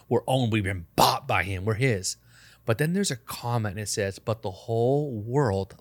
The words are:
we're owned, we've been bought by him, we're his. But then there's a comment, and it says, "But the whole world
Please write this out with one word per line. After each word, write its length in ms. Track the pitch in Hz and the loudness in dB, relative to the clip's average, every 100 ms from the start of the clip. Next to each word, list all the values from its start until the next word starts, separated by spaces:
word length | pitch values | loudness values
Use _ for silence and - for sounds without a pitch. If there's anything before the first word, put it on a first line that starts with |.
| - | -2
we're 140 | 117 - | -2 2
owned, 240 | 131 123 | 2 2
we've 120 | 110 | 2
been 240 | 95 98 85 - | 0 -4 -6 2
bought 320 | 131 127 - | 4 4 0
by 140 | 104 | 0
him, 240 | 87 95 98 | 0 -2 -2
we're 80 | |
his. 420 | 107 135 104 92 - _ - - - | 0 0 0 -2 -8 _ -20 -20 -16
But 140 | - 113 | -4 0
then 160 | 151 | 2
there's 160 | 180 196 | 0 0
a 60 | 127 | -4
comment, 580 | - - 120 120 107 | -8 -8 -2 0 -2
and 80 | 95 | -4
it 60 | 104 | -6
says, 300 | - 98 95 | -2 -2 -2
"But 220 | - 107 | -4 -4
the 100 | 101 | -4
whole 600 | 92 - 117 120 143 151 | -10 -4 2 2 2 0
world 640 | 113 107 131 135 98 98 - | -6 -2 2 2 2 -2 -8